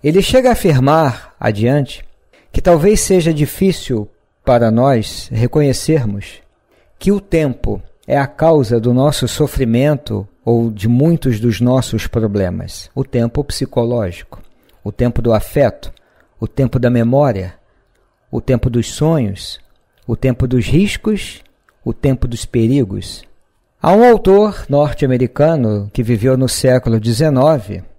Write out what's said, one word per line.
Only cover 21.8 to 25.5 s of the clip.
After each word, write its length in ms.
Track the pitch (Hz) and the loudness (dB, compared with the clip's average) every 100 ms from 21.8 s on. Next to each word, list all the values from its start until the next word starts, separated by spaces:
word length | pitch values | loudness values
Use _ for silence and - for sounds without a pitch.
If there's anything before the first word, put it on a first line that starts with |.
| - | -8
o 80 | |
tempo 340 | - 143 131 - | -2 -2 0 -2
dos 180 | 123 - | -4 -4
perigos. 760 | 120 113 139 104 101 - - - - _ _ _ _ | 0 2 0 -2 -6 -12 -16 -20 -20 _ _ _ _
Há 120 | 151 | 2
um 100 | 202 | 6
autor 640 | 247 226 - 196 208 196 - | 6 6 4 4 4 -2 -2
norte-americano 1200 | 139 147 - 127 127 123 - 151 | 0 0 0 0 0 -2 2 2